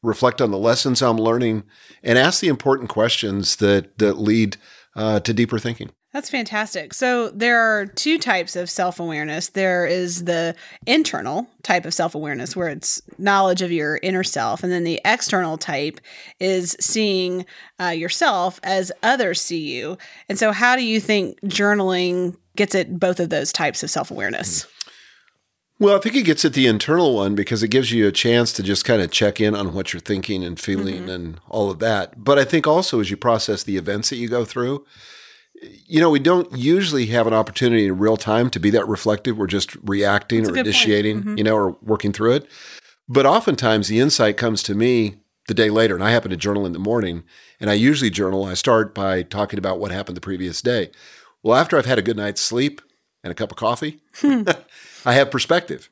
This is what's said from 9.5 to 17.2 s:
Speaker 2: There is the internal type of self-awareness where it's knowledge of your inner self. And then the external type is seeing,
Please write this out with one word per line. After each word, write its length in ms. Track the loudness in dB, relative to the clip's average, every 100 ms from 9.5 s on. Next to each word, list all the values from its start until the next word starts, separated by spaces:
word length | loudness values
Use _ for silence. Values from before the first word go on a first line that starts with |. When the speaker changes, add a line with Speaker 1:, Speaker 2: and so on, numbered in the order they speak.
Speaker 2:
There 360 | -2 0 2 0
is 380 | 0 -2 -6
the 320 | -2 -2 -2 -6 -16 -16
internal 600 | 0 2 2 -2 -4 -6 -6 _
type 240 | -2 -2 -2
of 80 |
self-awareness 640 | -2 -2 -4 -8 -8 -8 -6
where 100 | -6
it's 320 | -4 -6 -6 -8 -4
knowledge 460 | 0 4 4 2
of 80 | 0
your 300 | -2 -2 -2
inner 220 | -2 -2
self. 400 | -2 -2 -2 -2
And 80 | -2
then 100 | -2
the 180 | -2 -2
external 520 | -2 -2 0 -2 -2 -6
type 440 | -6 -4 -6 -8 -20 -20 -20 -6
is 360 | -2 0 -2 -2
seeing, 680 | -2 0 0 0